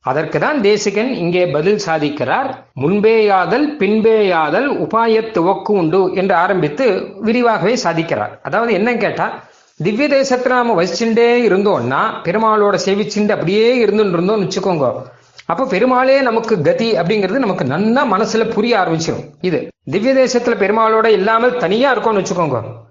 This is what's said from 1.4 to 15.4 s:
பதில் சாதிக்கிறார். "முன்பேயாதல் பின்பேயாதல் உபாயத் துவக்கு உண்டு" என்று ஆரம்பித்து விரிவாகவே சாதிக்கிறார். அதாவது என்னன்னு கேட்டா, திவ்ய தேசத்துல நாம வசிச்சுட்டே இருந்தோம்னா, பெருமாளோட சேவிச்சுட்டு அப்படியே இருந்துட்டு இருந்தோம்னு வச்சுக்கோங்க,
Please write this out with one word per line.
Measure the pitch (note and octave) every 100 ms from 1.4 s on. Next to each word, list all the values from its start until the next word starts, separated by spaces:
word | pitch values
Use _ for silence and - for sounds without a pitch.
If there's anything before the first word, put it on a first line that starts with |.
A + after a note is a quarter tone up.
| F3
பதில் | D3 E3+ G#3 -
சாதிக்கிறார். | D#3+ D3 D3 B2+ G3+ C4 - -
"முன்பேயாதல் | - C#3+ G#3 G#3+ A3+ G#3 F#3+ E3+ A#3 D4 -
பின்பேயாதல் | G3 G#3+ A3 A3 G3 E3+ D3+ F3+ C#4 F3+
உபாயத் | D#3+ A3 A3+ A3 A3
துவக்கு | F3 E3+ F#3+ -
உண்டு" | G#3 D#3+ F#3 F#3
என்று | G3 F#3+
ஆரம்பித்து | F3 F#3 F#3+ D3+ - C4 G3 - F#3+
விரிவாகவே | G#3+ A#3+ A#3+ G#3 F3+
சாதிக்கிறார். | A#3+ F3 E3 D#3+ B2+ G#2 -
அதாவது | - F3+ A#3 F#3
என்னன்னு | A3+ A#3
கேட்டா, | F#3+ D#3 G#3 - - _ _ _
திவ்ய | D#3+ G#3+ C#4+
தேசத்துல | C4+ C4+ B3 B3
நாம | B3+ A#3 F#3+
வசிச்சுட்டே | F3+ E3+ A3+ A3 A#3 A#3+
இருந்தோம்னா, | A#3 F#3 G3+ D3+ A#2 C#3 G#3+ -
பெருமாளோட | E3+ A3 A3 G#3+ G3+ F3+
சேவிச்சுட்டு | F#3+ G3+ G#3 G#3+ G#3
அப்படியே | G3 D#3+ G3+ A3+ B3+ G#3+
இருந்துட்டு | G#3 G3+
இருந்தோம்னு | E3+ F3+ G#3+ F3
வச்சுக்கோங்க, | G3 F#3+ E3+ B2+ G#2+ - - _ -